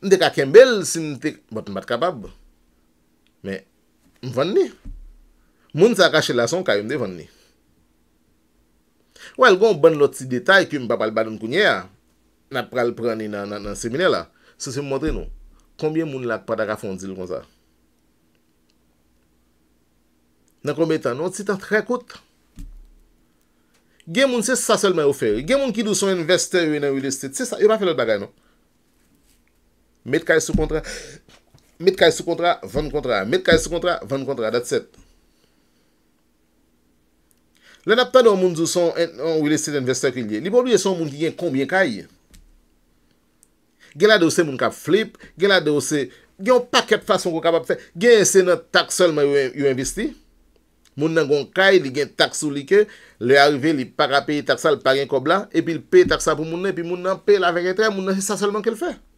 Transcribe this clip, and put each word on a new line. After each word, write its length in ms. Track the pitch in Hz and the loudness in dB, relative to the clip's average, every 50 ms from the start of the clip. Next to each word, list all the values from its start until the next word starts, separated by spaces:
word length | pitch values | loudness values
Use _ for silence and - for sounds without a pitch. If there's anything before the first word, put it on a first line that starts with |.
| - | 4
M 80 | 202 | 4
de 80 | 190 180 | 4 4
ka 80 | 160 143 - | 4 2 2
kenbe 260 | - 139 135 143 214 | 0 -2 6 10 10
l 240 | 262 262 240 208 175 | 10 10 6 -2 -4
si 140 | 139 - 165 | -6 -6 -6
m 140 | 160 151 147 120 - | -6 -8 -8 -6 -6
te, 140 | 151 131 - _ _ | -8 -8 -8 _ _
but 200 | 110 107 - - | -12 -12 -10 -10
m 80 | 101 98 | -10 -10
pa 60 | - | -6
t 40 | - | -4
kapab. 380 | 120 117 139 180 180 123 98 - - _ _ _ _ _ _ _ _ _ _ _ _ _ _ _ _ _ _ _ _ _ - | -4 -2 -2 -2 -4 -4 -12 -18 -20 _ _ _ _ _ _ _ _ _ _ _ _ _ _ _ _ _ _ _ _ _ -12
Men, 160 | 98 95 92 - _ _ _ _ _ _ _ _ _ _ _ - | -10 -10 -10 -12 _ _ _ _ _ _ _ _ _ _ _ -14
m 80 | 127 117 | -8 -4
vann 180 | 127 143 170 214 | -2 -2 0 0
ni. 120 | 359 381 - - _ _ - - - - - - _ _ _ _ _ _ _ _ _ _ _ _ | 0 0 -2 -4 _ _ -18 -18 -18 -18 -20 -20 _ _ _ _ _ _ _ _ _ _ _ _
Moun 200 | 147 175 233 240 | 2 2 2 4
sa 140 | 185 185 123 139 | 4 4 4 4
kache 220 | 156 - - 151 | 2 0 0 0
la 120 | 120 117 113 | 0 0 0
son 160 | - 180 185 | 0 -4 -2
kaye 180 | - 107 101 101 | 0 0 0 0
m 60 | 110 | -4
de 80 | 135 147 | -6 -6
vann 160 | 120 98 92 | -6 -6 -8
ni. 100 | 87 80 - _ _ _ _ _ _ _ _ _ _ _ _ _ _ _ _ _ _ _ _ _ _ _ _ _ _ _ _ _ _ _ _ _ _ _ _ _ - - - - - | -12 -16 -20 _ _ _ _ _ _ _ _ _ _ _ _ _ _ _ _ _ _ _ _ _ _ _ _ _ _ _ _ _ _ _ _ _ _ _ _ _ -20 -20 -20 -2 2
Well, 160 | 254 247 196 180 | 4 4 6 6
gon 180 | 202 226 208 151 | 4 2 2 6
bon 160 | 147 165 160 151 | 4 4 6 6
lòt 160 | 143 135 - - | 2 0 0 -4
ti 100 | 131 131 | -10 -6
detay 400 | 127 123 120 - 190 196 175 - | -6 -6 2 4 4 4 4 2
ke 100 | - 143 | -4 -8
m 80 | 127 110 | -4 -4
pa 80 | 117 110 | -4 -2
pral 140 | 110 110 107 | -2 -2 -2
ba 80 | 110 110 | -2 -4
nou 140 | 110 110 104 | -4 -6 -10
kounye 240 | 110 110 127 175 208 | -10 -4 -2 0 2
a. 140 | 185 123 95 92 95 _ _ _ _ _ _ _ _ _ _ _ _ 135 | 2 0 -2 -4 -12 _ _ _ _ _ _ _ _ _ _ _ _ -8
N 80 | 131 | -8
ap 100 | 117 - | -8 -6
pral 220 | - 127 120 120 113 | -4 -4 -2 -2 -4
pran 220 | 117 117 120 110 110 | -4 -4 -4 -4 -4
ni 120 | 110 107 104 | -8 -8 -8
nan, 160 | 101 101 101 | -10 -10 -10
nan, 140 | 104 104 101 | -10 -10 -10
nan 140 | 104 101 98 | -10 -12 -8
seminè 320 | - 117 113 143 185 180 131 | -10 -8 -4 -2 0 0 0
la. 140 | 92 82 - _ _ _ _ _ _ | -2 -4 -10 _ _ _ _ _ _
Se 120 | - 143 123 | -14 -10 -8
se 100 | 131 147 | -8 -6
montre 260 | 139 135 135 143 156 139 | -6 -6 -4 -4 -4 -6
nou. 120 | 98 85 - - - - - _ _ _ _ _ _ | -6 -8 -12 -16 -18 -20 -20 _ _ _ _ _ _
Konbyen 280 | - 156 156 160 165 156 | -6 -4 -2 -4 -4 -4
moun 200 | 135 131 127 120 | -6 -8 -6 -6
la 100 | 113 104 | -6 -6
pa 160 | 95 - 113 | -4 -6 -4
ta 120 | 107 110 101 | -4 -4 -4
ka 100 | 107 104 | -6 -8
fè 80 | - 107 | -8 -10
yon 120 | 95 95 | -10 -10
deal 160 | 98 98 95 | -10 -12 -12
konsa? 260 | 92 92 90 90 - - _ _ _ _ _ _ _ _ _ _ _ _ _ _ _ _ _ _ _ _ _ _ _ _ _ _ _ _ _ _ _ _ _ _ _ _ _ _ _ _ _ _ _ _ _ _ _ _ _ _ _ _ _ _ _ _ _ _ _ _ _ _ _ _ | -12 -10 -10 -10 -10 -12 _ _ _ _ _ _ _ _ _ _ _ _ _ _ _ _ _ _ _ _ _ _ _ _ _ _ _ _ _ _ _ _ _ _ _ _ _ _ _ _ _ _ _ _ _ _ _ _ _ _ _ _ _ _ _ _ _ _ _ _ _ _ _ _
Nan 120 | 139 147 | -8 -2
konbyen 260 | 139 165 160 160 151 - | -2 -2 -2 -2 -2 -2
tan? 160 | 135 117 131 | -4 -4 -4
Nan 160 | 156 185 185 | -6 -8 -8
ti 100 | - 202 | -10 -6
tan 160 | 202 208 190 | -6 -6 -6
trè 220 | - - 202 214 208 | -6 -4 -2 -2 -2
kout. 320 | - 240 247 247 _ - - _ _ _ _ _ _ _ - - - - - - - _ _ _ _ _ _ _ _ _ _ _ _ _ _ _ _ _ _ _ _ _ _ _ | -2 -6 -6 -6 _ -20 -20 _ _ _ _ _ _ _ -18 -18 -18 -18 -20 -20 -20 _ _ _ _ _ _ _ _ _ _ _ _ _ _ _ _ _ _ _ _ _ _ _
Gen 240 | - 165 208 269 277 | -6 0 0 2 2
moun 140 | 247 240 214 | 2 -2 -2
se 100 | - 262 240 | -2 -2 -2
sa 180 | - - 220 - | 0 0 0 2
sèlman 280 | - 196 180 165 151 143 | 2 0 2 2 2 2
yo 80 | 139 | 0
fè. 180 | - 139 113 104 113 135 | 0 0 -2 -2 -2 0
Gen 160 | 160 254 277 | 0 0 0
moun 140 | 277 262 208 | 0 -2 -4
ki 80 | 214 233 | -4 -2
dou 120 | 214 202 - | -2 -2 0
son 160 | 202 196 190 | 0 0 -2
envestè 480 | 180 165 151 185 170 - - - 180 170 156 151 147 | -2 0 0 0 0 0 0 0 0 0 0 -2 -2
nan 140 | 143 143 139 | -2 -2 -4
real 180 | 139 131 139 | -2 -4 -6
estate. 260 | 135 - - 135 135 | -8 -6 -10 -10 -8
Se 120 | - 254 240 | -8 -8 -8
sa, 100 | - - | -4 0
yo 80 | 185 214 220 | 2 2 2
pa 80 | 220 | 2
fè 80 | 202 185 | 0 -2
lòt 100 | 160 135 | 0 0
bagay, 240 | 123 110 110 101 98 | 0 0 0 -2 -4
non? 100 | - _ _ _ _ _ _ _ _ _ _ _ _ _ _ _ _ _ _ _ _ _ _ _ _ _ _ _ _ _ _ _ _ _ _ _ | -10 _ _ _ _ _ _ _ _ _ _ _ _ _ _ _ _ _ _ _ _ _ _ _ _ _ _ _ _ _ _ _ _ _ _ _
Met 180 | 120 127 160 165 | -4 -4 -4 0
kaye 160 | - 170 160 | 2 0 0
sou 140 | 156 - 156 | 0 0 -2
kontra. 240 | - 156 147 156 156 147 - - - - - - - _ _ - _ _ _ _ - _ _ _ _ 165 | -2 -2 -2 -4 -6 -8 -8 -14 -16 -16 -18 -20 -20 _ _ -20 _ _ _ _ -20 _ _ _ _ 0
Met 160 | 185 190 - | 0 2 4
kaye 160 | 190 165 156 | 4 4 4
sou 100 | - 165 | 2 -4
kontra, 320 | - 170 160 170 175 170 - - | -6 -4 -2 0 -2 -2 -2 -6
vann 260 | 101 107 135 156 147 - | -8 -6 -6 -6 -4 -6
kontra. 320 | 147 131 127 117 101 95 | -6 -4 -2 -2 -2 -2
Met 160 | 104 151 185 185 | -2 -2 -2 2
kaye 140 | - 170 160 | 2 2 2
sou 160 | - - 160 | 2 -2 -6
kontra, 240 | 170 - 180 170 - - | -4 -2 -2 -4 -4 -6
vann 180 | 107 139 139 135 | -6 -6 -6 -4
kontra. 280 | 123 139 120 113 110 110 | -6 -6 -4 -4 -2 -2
That's 180 | 123 123 - 143 | -2 -4 -2 -4
it. 100 | 120 - _ _ - - _ _ _ _ _ _ _ _ _ _ _ _ _ _ _ _ _ _ _ _ _ _ _ _ _ _ _ _ _ _ _ _ _ _ _ _ _ _ _ _ _ _ _ _ _ _ _ _ _ _ _ _ _ - _ _ | -4 -4 _ _ -20 -20 _ _ _ _ _ _ _ _ _ _ _ _ _ _ _ _ _ _ _ _ _ _ _ _ _ _ _ _ _ _ _ _ _ _ _ _ _ _ _ _ _ _ _ _ _ _ _ _ _ _ _ _ _ -20 _ _
Lè 80 | - 214 | 0 2
n 80 | 233 254 | 2 2
ap 100 | 247 - | 4 6
tan 100 | 254 247 | 6 6
nan 120 | 226 208 185 | 8 6 4
moun 160 | 185 185 170 | 2 0 0
dou 160 | 156 165 160 | 0 -4 -2
son 240 | - 180 175 170 - - | 0 0 0 0 0 0
en, 200 | 170 165 - 110 135 | -2 -4 -4 -8 -6
en 180 | 165 165 156 151 | -2 -2 0 0
real 140 | 147 156 151 | 0 0 0
estate 200 | - - 147 143 131 | -2 -4 -4 -4 -2
investor 320 | 123 131 123 - 139 120 | -2 -2 0 0 -2 -2
ki 80 | 127 120 | -2 -6
li. 160 | 104 107 107 131 | -6 -6 -6 -6
Li 100 | 185 202 | 0 0
pa 100 | 247 247 | 0 2
obliye 160 | 262 233 196 | 2 0 0
son 160 | - 196 190 175 | 2 0 -2 -2
moun 120 | 165 151 | -4 -8
ki 140 | 135 143 160 | -6 -4 -6
gen 100 | 160 - - | -6 -6 -4
konbyen 300 | 175 170 135 131 139 135 | -6 -4 -2 -2 -4 -2
kaye. 360 | 170 190 190 160 113 98 80 - _ _ _ _ _ - _ _ _ _ _ _ _ _ _ _ _ _ _ _ _ _ _ _ _ _ _ _ _ _ _ _ _ _ _ _ _ | 0 0 0 0 -2 -8 -12 -18 _ _ _ _ _ -20 _ _ _ _ _ _ _ _ _ _ _ _ _ _ _ _ _ _ _ _ _ _ _ _ _ _ _ _ _ _ _
Gen 140 | 143 175 208 190 | 2 4 4 6
la 60 | 185 | 6
de 60 | 170 160 | 4 2
ou 60 | - | 2
se 100 | - 175 | 2 0
moun 140 | 151 135 120 | 0 0 -2
ka 100 | 127 113 104 | -2 -4 -4
flip, 420 | - - - 160 208 220 - - _ - - _ - | -6 -4 0 0 0 0 -2 -8 _ -20 -20 _ -2
gen 120 | 170 202 | 0 2
la 80 | 196 185 160 | 2 2 2
de 80 | 147 151 | 2 -2
ou 100 | 147 135 | -2 -2
se, 220 | - 151 147 131 - - - _ _ _ | -2 -4 -4 -4 -4 -8 -20 _ _ _
gen 160 | _ 190 214 254 | _ 0 2 2
yon 120 | 247 247 - | 2 2 2
pakèt 360 | - 262 - - 214 - - | 0 0 2 2 0 -2 0
fason 280 | - 208 185 - 185 165 | 0 -2 0 0 -2 -4
ko 80 | 165 160 | -2 -2
kapab 240 | 170 165 165 160 | 0 0 0 0
fè. 120 | - - - - - _ 165 | -2 -6 -6 -6 -18 _ 0
Gen 240 | 180 240 240 220 190 - | 4 6 6 6 6 6
se 140 | - 196 180 | 4 4 4
nan 160 | 180 175 160 - _ - | 4 2 0 -2 _ 0
taks 240 | 185 170 - - - | 0 0 0 0 2
sèlman 260 | 185 175 156 151 147 | 2 2 4 2 2
yo, 180 | 143 143 143 135 131 - 147 139 | 2 2 2 0 -2 -4 -2 0
yo 80 | 143 | 0
envesti. 400 | 131 123 127 120 - 180 220 302 - _ _ _ _ _ _ _ _ _ _ _ _ _ _ _ _ | 0 0 -4 -6 -6 -6 -8 -8 -8 _ _ _ _ _ _ _ _ _ _ _ _ _ _ _ _
Moun 180 | - 143 165 165 | -4 -4 0 0
nan 100 | 165 156 135 | 0 0 2
gon 180 | 143 147 135 - _ | 0 -2 -2 -4 _
kaye, 280 | - 190 196 196 185 151 | 2 4 6 6 4 4
li 80 | 139 123 | 2 -4
gen 160 | 143 143 - _ - | -4 -6 -6 _ 0
taks 240 | 160 139 - - - | 0 0 0 -4 -6
sou 80 | 151 139 | -6 -6
li 120 | 143 139 139 | -6 -2 2
ke, 160 | 190 202 214 208 - - - - _ _ | 2 2 2 2 -2 -20 -20 -20 _ _
lè 180 | 107 123 131 143 | 0 4 6 6
arive, 340 | 139 147 151 135 120 160 165 | 6 6 4 2 0 -2 -2
li 100 | 143 127 - | -2 -4 -8
pa 180 | - - 151 139 | -4 -4 -2 0
ka 120 | 135 143 139 | 0 0 0
peye 180 | - 151 147 127 | 0 -4 -6 -2
taks 200 | 117 135 117 - | -2 -2 0 2
sa, 80 | 165 147 | 0 0
li 80 | 123 - | 0 2
pa 100 | - 135 | 0 0
gen 120 | 139 139 - | 0 0 -2
kòb 200 | 143 135 127 147 | -4 -2 0 0
la, 120 | 170 196 208 - _ | 0 0 -2 -2 _
epi 200 | 170 160 170 165 | -2 -2 -2 -4
l 60 | 151 - | -8 -8
peye 240 | _ - 185 180 175 | _ 6 6 6 6
taks 180 | 160 143 - - | 2 -2 0 -2
sa 80 | 156 | -2
pou 100 | 143 156 | -2 -4
moun 160 | 160 160 170 185 | -8 -6 -6 -4
nan, 120 | 196 180 | -6 -6
epi 100 | 156 170 | -6 -6
moun 160 | 170 180 175 180 | -6 -8 -6 -4
nan 140 | 185 190 - _ | -4 -4 -4 _
peye 180 | - 202 196 185 | 2 2 4 4
la 80 | 175 170 | 2 0
avèk 180 | 175 175 185 185 | 0 -2 -2 -2
entrè, 160 | 190 220 220 202 | 0 0 0 0
moun 160 | 190 190 190 | -2 -4 -2
nan 100 | 190 190 | -4 -4
se 60 | 190 | -2
sa 120 | - 214 175 | -4 -4 -2
sèlman 240 | 202 202 202 220 202 | -2 -2 -2 -2 -4
ke 100 | 226 226 | -4 -4
l 40 | - | -4
fè. 140 | 339 359 247 - _ _ _ | -6 -8 -8 -10 _ _ _